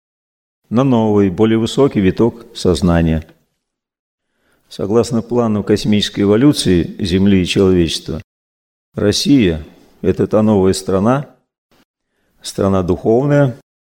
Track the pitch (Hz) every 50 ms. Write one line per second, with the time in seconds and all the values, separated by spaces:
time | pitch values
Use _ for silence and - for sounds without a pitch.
0 | _ _ _ _ _ _ _ _ _ _ _ _ _ - 104 117 135 139 123 113
1 | 110 110 104 104 101 98 87 82 107 110 113 113 113 110 - 131 135 143 - 110
2 | 95 92 - - 110 120 - - - - - - - 95 87 82 - 87 85 85
3 | 82 82 80 80 - - _ _ _ _ _ _ _ _ _ _ _ _ _ _
4 | _ _ _ _ _ _ _ _ _ _ _ _ _ - - - - 95 107 120
5 | 117 - - 113 107 - 123 123 120 113 107 104 98 - 107 101 - 107 107 104
6 | 98 - - - 101 98 104 110 135 147 143 - - - 90 85 - - - -
7 | 104 87 87 95 98 101 98 92 87 78 - - 98 95 92 87 85 76 - -
8 | - - 82 80 - _ _ _ _ _ _ _ _ _ _ _ _ _ - -
9 | 101 104 101 - - 190 143 135 107 87 80 78 78 - _ _ _ _ _ -
10 | - 87 90 - 101 - - 107 107 107 110 98 92 95 92 - - - 95 95
11 | 101 113 127 143 139 - _ _ _ _ _ _ _ _ _ _ _ _ _ _
12 | _ _ _ _ _ _ _ _ - - - - 98 98 98 95 92 82 90 -
13 | - 110 113 120 139 143 143 143 143 127 117 - _ _ _ _ _